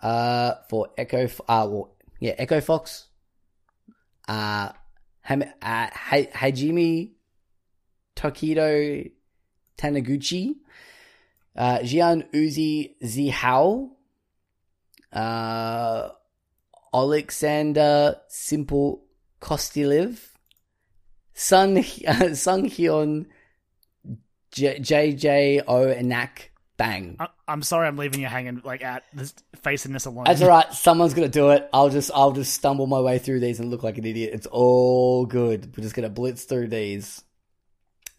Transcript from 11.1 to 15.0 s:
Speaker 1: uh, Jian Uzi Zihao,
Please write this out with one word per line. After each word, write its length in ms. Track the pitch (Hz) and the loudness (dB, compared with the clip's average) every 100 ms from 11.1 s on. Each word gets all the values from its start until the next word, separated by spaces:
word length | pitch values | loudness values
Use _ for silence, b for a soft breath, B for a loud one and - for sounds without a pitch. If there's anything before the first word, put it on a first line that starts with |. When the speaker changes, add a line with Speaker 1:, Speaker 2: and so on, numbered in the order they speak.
| b b b _ - | b b b _ -4
Speaker 1:
uh, 220 | 123 123 | -2 -2
Jian 500 | 120 151 170 165 - | -2 2 2 2 0
Uzi 640 | 147 156 147 156 151 139 _ | -2 0 0 -2 -2 -6 _
Zihao, 880 | 120 120 143 - 123 127 170 240 269 - _ _ _ _ _ _ _ _ _ _ | -8 -4 -2 0 2 4 4 0 -6 -14 _ _ _ _ _ _ _ _ _ _